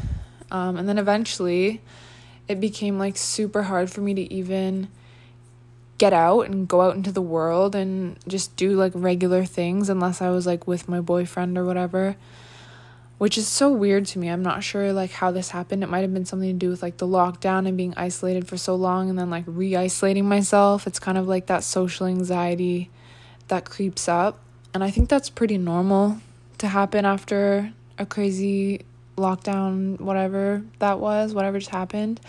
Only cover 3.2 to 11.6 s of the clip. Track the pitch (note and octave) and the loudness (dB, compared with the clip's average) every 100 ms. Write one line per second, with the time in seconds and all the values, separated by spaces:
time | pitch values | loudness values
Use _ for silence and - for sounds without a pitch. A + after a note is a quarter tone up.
3.2 | - - G#3 G#3 G3 F#3 F3+ G3+ G3+ G3 | -4 -2 -2 -2 0 0 -2 -2 -2 -2
4.2 | F3+ F#3+ F#3 F#3+ F#3+ F#3+ F#3+ - - - | -4 -6 -2 -2 -2 -2 -6 -12 -20 -20
5.2 | - - - - - - - - G3+ E3+ | -20 -20 -20 -20 -20 -20 -14 2 6 6
6.2 | E3+ A3+ - G3 F3+ F3+ F#3 G3 F#3+ F#3+ | 6 4 2 -2 2 4 4 2 -2 -4
7.2 | F3 E3 E3 E3+ G3 G3+ F#3+ F#3+ F3+ G3+ | -2 0 2 2 2 0 -2 -4 -6 -8
8.2 | - F#3+ - - F#3 F#3+ F#3+ F3+ F3+ F3+ | -6 -6 -6 -2 2 4 2 2 0 2
9.2 | F3+ F#3 F#3 F#3 F3 G3 G3 F#3 F3+ F3+ | 2 2 0 -2 -2 0 0 0 0 0
10.2 | F3+ F3+ F3+ F3 F3+ F3 - F3+ F3 F3 | 0 0 0 -2 -2 -4 -2 -4 0 0
11.2 | F3 F3+ F3+ F3+ | 0 -4 -4 -2